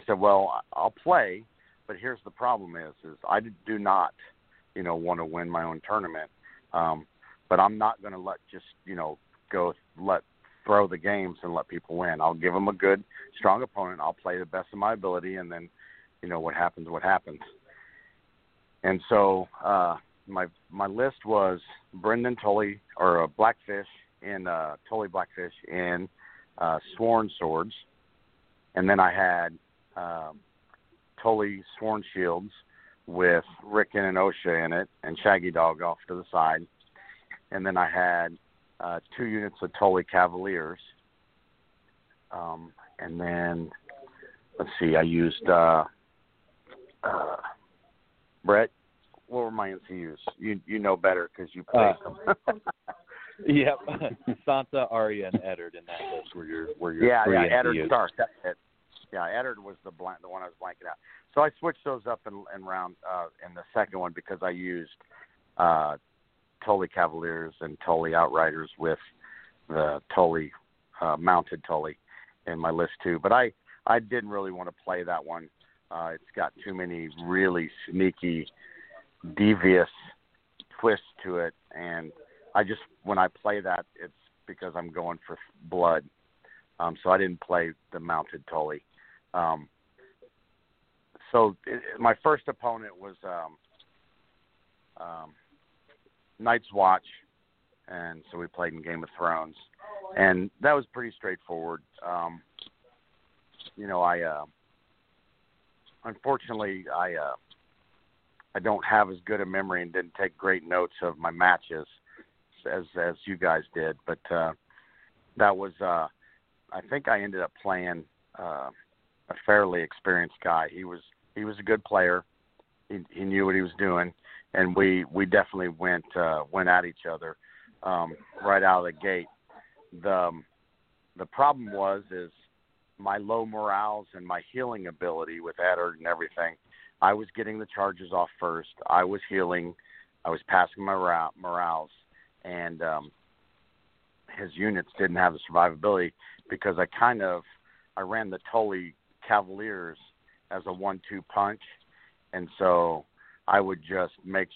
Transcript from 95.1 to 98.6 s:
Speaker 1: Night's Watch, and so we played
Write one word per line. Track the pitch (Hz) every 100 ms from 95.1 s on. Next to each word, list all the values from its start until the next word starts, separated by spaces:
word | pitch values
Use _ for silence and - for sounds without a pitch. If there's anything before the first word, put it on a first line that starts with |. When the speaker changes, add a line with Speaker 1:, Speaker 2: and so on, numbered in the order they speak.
| 82 78 76 _ _ _ _ _ _ _ _ _ _
Speaker 1:
Night's | 117 117 -
Watch, | 101 95 92 - - _ _ _ _ _ _ -
and | 90 85 82 -
so | 87
we | 85
played | 87